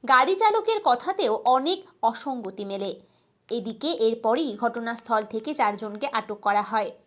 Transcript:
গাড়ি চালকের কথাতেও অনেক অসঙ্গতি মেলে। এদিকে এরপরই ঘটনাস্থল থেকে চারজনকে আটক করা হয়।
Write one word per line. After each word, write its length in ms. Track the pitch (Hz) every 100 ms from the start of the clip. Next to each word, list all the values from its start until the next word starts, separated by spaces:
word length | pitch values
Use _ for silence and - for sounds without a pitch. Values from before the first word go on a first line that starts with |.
গাড়ি 300 | 247 254 277 381
চালকের 420 | 427 440 453 440
কথাতেও 500 | 285 247 - 392 285 214
অনেক 340 | 247 254 277 370 - _
অসঙ্গতি 640 | 226 226 - 254 196 190
মেলে। 260 | 196 196 196 - _ _ _ _ _
এদিকে 420 | 233 226 220 294
এরপরই 600 | 339 226 226 226 247 302 208
ঘটনাস্থল 680 | 233 233 233 233 - 220
থেকে 300 | 208 226 220
চারজনকে 520 | 302 220 208 214 208 277
আটক 320 | 226 214 208
করা 220 | 208 208
হয়। 280 | 202 220 196 -